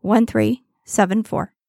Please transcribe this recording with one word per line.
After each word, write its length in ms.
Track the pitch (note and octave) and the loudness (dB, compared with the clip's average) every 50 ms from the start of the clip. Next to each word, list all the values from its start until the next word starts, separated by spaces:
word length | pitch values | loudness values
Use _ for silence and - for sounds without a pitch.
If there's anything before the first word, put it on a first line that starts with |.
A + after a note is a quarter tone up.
one 260 | - F#3+ G#3 A#3 A#3 | 0 2 2 2 2
three 360 | A3+ - A3 G#3+ G#3+ B3 - _ _ _ _ _ | 2 0 0 0 0 -2 -4 _ _ _ _ _
seven 380 | - - - G3+ F#3 F#3+ A3 A3 | -8 0 0 0 2 0 -4 -4
four. 320 | - - - E3 - _ _ _ | -4 -4 -6 -6 -6 _ _ _